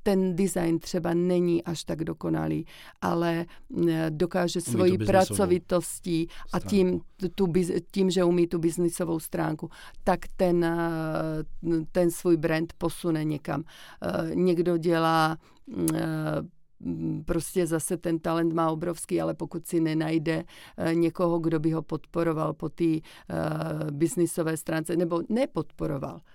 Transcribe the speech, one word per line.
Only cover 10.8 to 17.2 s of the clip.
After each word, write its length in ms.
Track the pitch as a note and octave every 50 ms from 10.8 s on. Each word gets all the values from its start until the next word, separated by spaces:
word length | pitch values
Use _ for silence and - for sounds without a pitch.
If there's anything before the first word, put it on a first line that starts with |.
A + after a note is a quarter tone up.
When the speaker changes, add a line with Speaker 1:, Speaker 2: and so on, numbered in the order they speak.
| E3+ E3+ E3 D#3+ D#3+ D#3+ D#3 D#3+ D#3+ D#3+ D#3 D#3 D#3 - - - - E3 E3+ D#3+ D#3 -
Speaker 1:
ten 200 | - F#3 F3 E3+
svůj 260 | E3+ - - F3+ E3+
brand 360 | D#3 D3+ D#3+ D#3+ D#3+ E3 D#3+ -
posune 460 | - E3+ D#3+ - - - F3 D#3+ D#3 D#3
někam. 400 | D3+ D3+ D3 - - D3+ C#3+ D#3+ - - - - - - -
Eh, 340 | - E3+ F#3 - E3 E3 -
někdo 420 | F3 F3+ F#3 E3+ F3 E3+ F3+ F3
dělá, 600 | E3 D#3+ F3 E3 E3 E3 D#3+ D#3+ D#3+ D#3+ D#3 E3 - - - - - -
mm, 200 | - - F3+ E3+ D#3+ D#3+
eh, 60 | D#3+ D#3+ D#3+ D#3 D#3 D#3 D#3 D#3 D#3 D#3+ F3+ - - - _ - -
mm, 440 | - E3+ E3 D#3+ E3 D#3+ D#3+ -